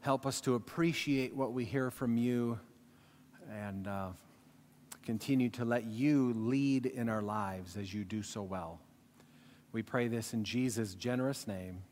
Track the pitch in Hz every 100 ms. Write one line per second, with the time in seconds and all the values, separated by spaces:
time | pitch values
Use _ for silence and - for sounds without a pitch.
0 | - 135 135 127 - 123 104 - 170 160
1 | - 139 131 139 131 123 120 139 131 -
2 | 127 117 120 123 120 117 - - - -
3 | - - - - 269 107 104 98 98 98
4 | 95 92 - - - - - - - -
5 | - 110 - 135 123 113 117 120 113 110
6 | 139 147 127 113 110 135 139 135 123 127
7 | 117 110 104 107 101 95 90 104 98 101
8 | 98 110 101 110 101 95 82 82 - -
9 | - - - - - - - 113 110 131
10 | 120 117 113 117 104 117 127 110 107 95
11 | 120 123 131 135 - 95 92 90 95